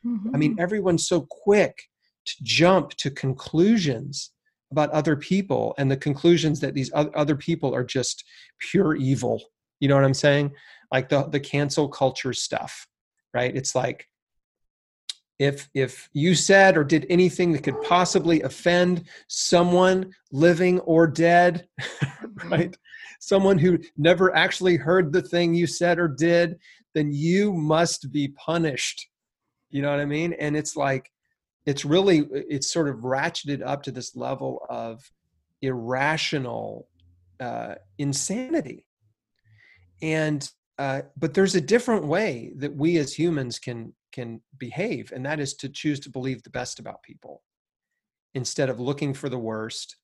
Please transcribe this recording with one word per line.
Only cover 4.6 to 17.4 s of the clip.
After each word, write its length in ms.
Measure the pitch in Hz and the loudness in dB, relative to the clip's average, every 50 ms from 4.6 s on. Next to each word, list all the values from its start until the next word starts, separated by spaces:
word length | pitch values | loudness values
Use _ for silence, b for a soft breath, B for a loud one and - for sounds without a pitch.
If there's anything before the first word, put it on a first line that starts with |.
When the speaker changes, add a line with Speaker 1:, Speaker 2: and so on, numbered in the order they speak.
| _ _ | _ _
Speaker 1:
about 200 | 131 - 151 - | 0 0 0 2
other 260 | 143 156 143 160 151 | 0 0 2 2 0
people, 580 | 147 - - 185 196 196 196 135 120 110 110 - | 0 0 -2 -2 -2 0 0 -2 -2 -2 -4 -2
and 120 | - 143 135 | -2 0 0
the 60 | 135 | 0
conclusions 640 | 135 - 151 143 143 - 170 175 160 151 156 147 131 | 0 -2 -4 -4 2 6 6 6 6 4 0 0 0
that 140 | 143 139 143 | -4 -4 -4
these 180 | 143 131 - - | -4 -6 -2 0
oth-, 200 | 151 151 151 - | 0 -2 0 0
other 220 | 147 151 143 151 | -2 0 0 0
people 360 | 139 - - 170 - - 135 123 | -2 -2 -4 -4 -2 -2 -2 -2
are 120 | 123 123 | -2 -4
just 400 | 117 - 135 123 - - - b b b b b b b _ | -4 -4 -4 -4 -4 -6 -10 b b b b b b b _
pure 360 | - - - 190 185 156 156 | -14 -2 2 2 2 2 2
evil. 440 | - 131 131 135 117 123 117 113 110 - _ _ _ _ _ _ _ | 0 0 0 0 0 0 -4 -4 -4 -6 _ _ _ _ _ _ _
You 80 | 147 | 2
know 80 | 139 139 | 4 4
what 80 | 139 139 | 6 4
I'm 100 | 135 135 | 4 2
saying? 380 | 135 - 147 139 143 147 143 139 B B B B B B B | 2 2 4 4 4 2 -2 -4 B B B B B B B
Like 160 | - 131 131 | -2 -2 0
the, 160 | - 151 139 143 160 | 2 0 0 0 0
the 100 | 143 143 | -4 -4
cancel 480 | 139 - - 143 147 143 139 - 147 | -4 -2 -2 -2 -2 0 0 -2 -2
culture 460 | 139 143 - 139 131 123 - - 131 120 | -2 -2 0 0 0 0 -2 -6 -6 -6
stuff, 520 | - - - - - - - - - - _ _ _ _ _ _ _ _ _ - | -6 -6 -6 -6 -6 -6 -8 -14 -18 -20 _ _ _ _ _ _ _ _ _ -4
right? 220 | 120 123 127 131 | -2 -2 -2 -2
It's 200 | 135 135 - - | -4 -6 -2 -2
like, 340 | 127 - 123 123 - - _ _ _ _ _ _ _ _ _ _ _ _ _ _ _ _ _ _ _ _ - - _ _ _ _ _ | -2 -2 -2 -6 -8 -14 _ _ _ _ _ _ _ _ _ _ _ _ _ _ _ _ _ _ _ _ -18 -18 _ _ _ _ _
if, 300 | 139 143 139 139 - _ _ | 0 0 0 -2 -12 _ _
if 360 | 139 131 120 - - - _ | -2 -2 -2 -4 -14 -20 _
you 240 | _ 147 147 180 180 | _ 0 2 2 2
said 400 | - - - 196 196 196 190 180 | 2 4 6 8 8 8 8 8
or 60 | 160 151 | 6 4
did 220 | 135 160 160 156 - | 4 2 0 2 2
anything 440 | 180 170 185 180 170 - | 4 4 4 4 4 2